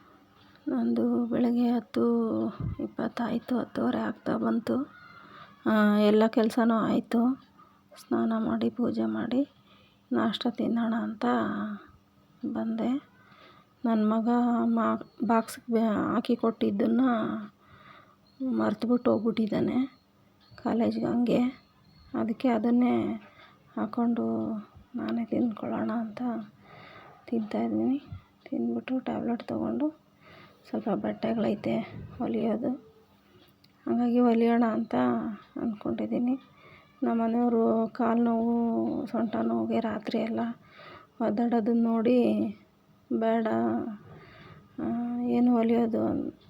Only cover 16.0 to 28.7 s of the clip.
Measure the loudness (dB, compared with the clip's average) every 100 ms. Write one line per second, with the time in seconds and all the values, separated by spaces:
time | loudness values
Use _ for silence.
16 | 0 0 0 2 0 0 0 2 2 4
17 | 2 2 -2 -6 -10 -18 -20 -20 -20 -20
18 | -20 _ _ -8 -2 0 0 0 0 2
19 | 4 2 2 0 -2 0 0 0 -2 -8
20 | _ _ _ _ _ -8 -2 0 0 0
21 | -2 0 2 2 2 -4 _ _ _ -20
22 | -10 -4 -4 0 0 2 2 4 4 2
23 | 0 -4 -10 -20 -20 -20 _ -8 -4 0
24 | 0 0 -2 -2 -4 -6 -10 -20 -14 -8
25 | -4 -4 -2 0 0 -2 -6 -4 -2 -4
26 | -6 -6 -6 -6 -8 -18 -20 -20 -20 -20
27 | -20 -20 -6 -4 -2 -4 -2 0 0 0
28 | -4 -18 -18 _ -8 -4 -2